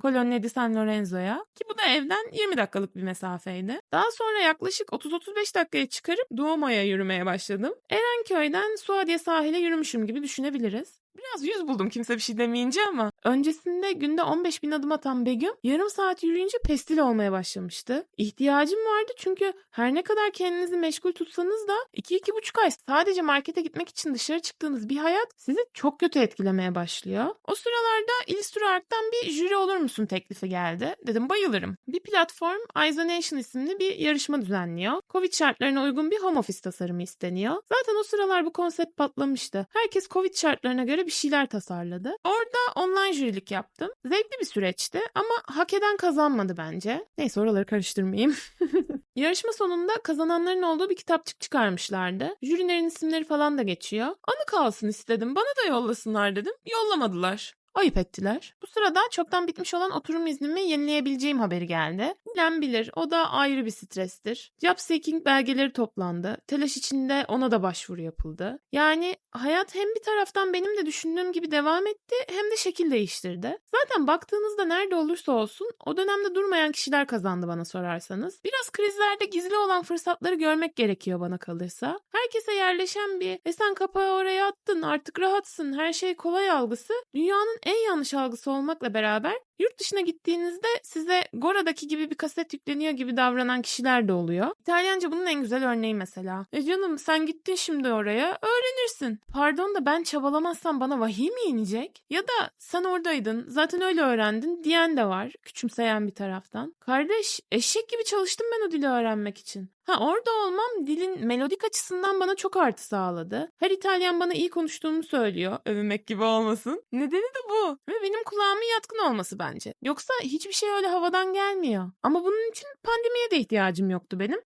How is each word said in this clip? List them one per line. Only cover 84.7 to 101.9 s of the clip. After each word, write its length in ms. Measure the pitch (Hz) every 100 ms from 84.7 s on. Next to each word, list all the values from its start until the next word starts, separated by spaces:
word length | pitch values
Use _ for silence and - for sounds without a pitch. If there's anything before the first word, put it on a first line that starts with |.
| 339
artık 380 | 311 294 - 330
rahatsın, 580 | 381 392 392 - 285 277
her 140 | 320
şey 240 | 330 370 349
kolay." 260 | 339 359 392
algısı 420 | 294 233 240 - 480 -
dünyanın 440 | 277 339 403 427 453
en 140 | - 453 440
yanlış 280 | 320 262
algısı 360 | 277 254 233 277
olmakla 440 | 277 285 320 247
beraber 400 | 214 214 214 302 480 - -
yurt 200 | 466 -
dışına 200 | - 392
gittiğinizde 680 | 339 330 339 339 349 349 453 -
size 420 | - 320 330 359 -
Gora'daki 540 | 233 320 403 330 320 302
gibi 220 | 311 302
bir 40 |
kaset 380 | 294 311 - 330
yükleniyor 400 | 285 - 285 311
gibi 240 | 262 247 240
davranan 460 | 254 247 247 247
kişiler 460 | 240 - 262 247 202
de 40 |
oluyor. 380 | 180 165 175 254 -
İtalyanca 520 | - 349 370 381 339
bunun 140 | 330 359
en 140 | 285
güzel 300 | 226 254 254
örneği 240 | 233 220
mesela. 520 | 214 185 185 185 190 196
"E 100 | 294
canım 360 | 285 381 370 294
sen 280 | - 311 311
gittin 280 | 320 -
şimdi 380 | 359 - 294 254
oraya, 460 | 220 208 220 330 -
öğrenirsin." 800 | 427 480 508 523 466 - 262 214 -
Pardon 420 | 277 294 302 403
da 120 | 392 269
ben 160 | 330
çabalamazsam 800 | 330 294 277 302 339 339 330 269
bana 200 | 262 269
vahiy 300 | 226 196 311
mi 100 | 494 403
inecek? 580 | 233 196 220 339